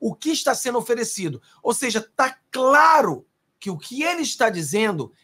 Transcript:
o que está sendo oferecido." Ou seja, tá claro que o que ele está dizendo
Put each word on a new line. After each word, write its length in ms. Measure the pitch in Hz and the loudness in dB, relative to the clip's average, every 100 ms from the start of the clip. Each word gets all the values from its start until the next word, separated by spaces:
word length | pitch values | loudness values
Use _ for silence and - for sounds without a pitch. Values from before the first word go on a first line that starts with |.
o 140 | 226 | -6
que 160 | 156 302 | -4 -4
está 240 | 320 - | -2 0
sendo 240 | 240 254 240 | -2 -2 -2
oferecido." 600 | 226 240 233 - 175 120 _ _ | -2 -2 -2 -4 -6 -8 _ _
Ou 100 | - | -4
seja, 260 | - 254 220 220 - | -2 -2 -4 -4 -2
tá 200 | 254 - _ | -2 -2 _
claro 760 | 262 254 285 320 311 214 135 - _ _ _ | -2 4 6 6 6 4 -2 -10 _ _ _
que 120 | 202 | -10
o 80 | 165 | -8
que 240 | - 254 | -8 -6
ele 200 | 320 349 | -4 -2
está 280 | 294 - 226 | -4 0 0
dizendo 640 | 180 151 196 220 175 123 _ | 0 -2 0 0 -2 -6 _